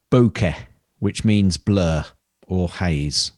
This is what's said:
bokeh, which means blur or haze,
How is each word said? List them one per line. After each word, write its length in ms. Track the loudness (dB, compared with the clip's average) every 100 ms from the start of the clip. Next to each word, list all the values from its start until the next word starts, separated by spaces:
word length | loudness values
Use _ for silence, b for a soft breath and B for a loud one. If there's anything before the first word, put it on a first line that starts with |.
| 0
bokeh, 420 | 4 4 2 -2 -4 -12 _ _ -6
which 240 | -6 -2
means 320 | 0 4 2 0
blur 480 | 0 0 2 -2 -4 _ _ _ -6
or 220 | -2 -2
haze, 640 | -2 -2 -2 -4 -4 -6